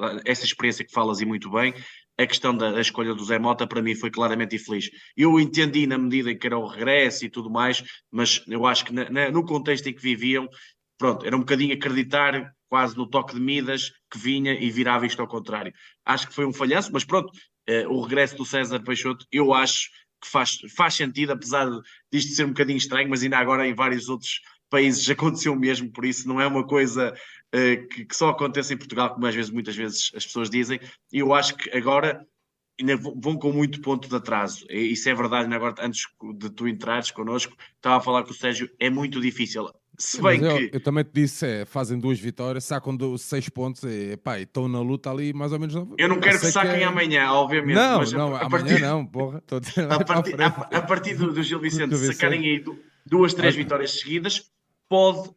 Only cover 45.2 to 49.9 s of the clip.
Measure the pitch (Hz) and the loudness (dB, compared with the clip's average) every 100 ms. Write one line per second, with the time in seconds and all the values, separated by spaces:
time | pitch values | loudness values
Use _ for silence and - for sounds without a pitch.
45.2 | 147 143 147 151 156 160 185 285 175 185 | -4 -4 -4 -4 -4 -6 -6 0 2 4
46.2 | 190 190 165 180 190 180 180 180 165 147 | 4 4 4 2 2 2 2 2 2 4
47.2 | 135 139 139 156 143 165 262 226 127 127 | 4 4 4 2 4 4 6 4 2 0
48.2 | 147 131 131 - 143 185 143 156 135 127 | 0 0 0 0 4 4 4 0 -2 -4
49.2 | 135 151 - 131 120 180 151 | -6 -6 -6 -6 -4 -2 2